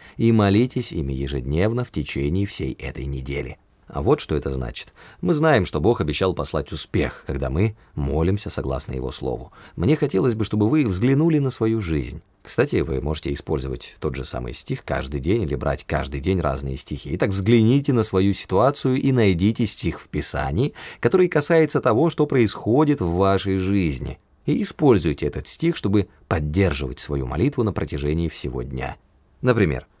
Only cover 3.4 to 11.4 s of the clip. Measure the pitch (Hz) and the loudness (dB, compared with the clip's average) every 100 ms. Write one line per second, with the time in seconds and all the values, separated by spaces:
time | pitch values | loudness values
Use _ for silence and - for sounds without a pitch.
3.4 | 64 - _ _ - 71 98 156 - 76 | -8 -12 _ _ -12 -4 0 0 0 -4
4.4 | 71 65 62 - - - - - 175 151 | -2 -4 -6 -10 -14 -18 -20 -6 -2 2
5.4 | 160 127 87 78 85 120 76 73 95 85 | 4 4 2 0 2 2 0 0 0 -2
6.4 | 73 78 71 78 - 90 67 - - 67 | -2 -4 -4 -6 -4 -2 -2 -4 -6 -4
7.4 | 67 73 110 - _ - 69 76 85 104 | -2 2 0 -2 _ -4 -2 2 2 0
8.4 | - - 71 65 - 65 64 - 64 60 | -2 -6 -4 -4 -6 -6 -6 -6 -4 -6
9.4 | - - - - 101 156 143 185 135 110 | -8 -20 -14 0 2 4 2 2 2 2
10.4 | 107 107 107 156 127 90 123 139 165 151 | 0 2 2 4 2 2 2 4 4 2